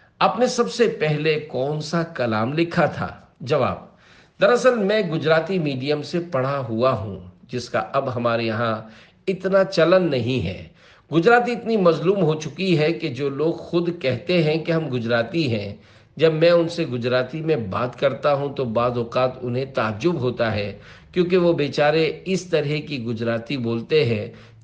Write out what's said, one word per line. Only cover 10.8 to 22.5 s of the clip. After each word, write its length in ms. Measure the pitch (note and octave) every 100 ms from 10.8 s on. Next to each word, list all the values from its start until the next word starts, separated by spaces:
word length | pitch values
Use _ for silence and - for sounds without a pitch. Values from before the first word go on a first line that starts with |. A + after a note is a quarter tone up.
| - _ -
गुजराती 400 | D#3 F3 A#3+ A#3
इतनी 240 | A3 G#3+ A3
मजलूम 440 | F3 D3+ E3 G3+
हो 140 | D#3
चुकी 420 | D#3 D3 E3+ F#3+ D#3
है 160 | D#3
कि 160 | E3 D#3+
जो 220 | B2 C#3
लोग 260 | C#3 D#3+ D#3+
खुद 420 | - F3 F3 E3+
कहते 400 | - B2 - F3+
हैं 220 | D#3 D#3+
कि 80 | D#3+
हम 160 | D#3+ D3+
गुजराती 540 | B2 A2+ A#2 - E3
हैं, 380 | C#3+ A2 G2+ - - - _ -
जब 140 | D#3+
मैं 180 | D#3 E3+
उनसे 340 | F3 E3 E3+
गुजराती 560 | D3+ B2 A#2+ B2+ E3 D#3+
में 300 | D#3 C#3 G2+
बात 240 | A2+ B2
करता 360 | - C#3 B2+ D3+
हूँ 240 | C#3 C#3+
तो 100 | C3
बाज़ 300 | B2 A2+ B2
औक़ात 460 | A#2+ A#2+ B2+ B2+ -
उन्हें 300 | B2 B2 C3+
ताज्जुब 440 | - A2 G#2 E3+ D#3+
होता 340 | B2 A#2 A#2
है, 300 | G#2 G2+ - - - -
क्योंकि 220 | F3+ E3+ F3+
वो 160 | F3
बेचारे 720 | D#3 C#3+ D#3 D3 D#3+ D#3 - F3+
इस 240 | F#3 -